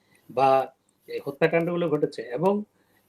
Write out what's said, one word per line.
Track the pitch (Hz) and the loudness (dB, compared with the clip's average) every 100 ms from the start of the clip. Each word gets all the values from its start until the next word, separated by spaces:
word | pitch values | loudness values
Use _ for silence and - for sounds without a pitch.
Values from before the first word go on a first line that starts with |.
| _ _ - | _ _ -8
বা | 113 135 135 131 _ _ _ - | 2 4 4 2 _ _ _ -12
এই | 120 | -10
হত্যাকাণ্ডগুলো | - 143 160 170 170 175 170 | -8 0 2 2 0 -2 -2
ঘটেছে, | 147 147 - | 0 -2 -4
এবং, | 117 123 185 202 208 _ _ _ | -10 -2 0 0 -4 _ _ _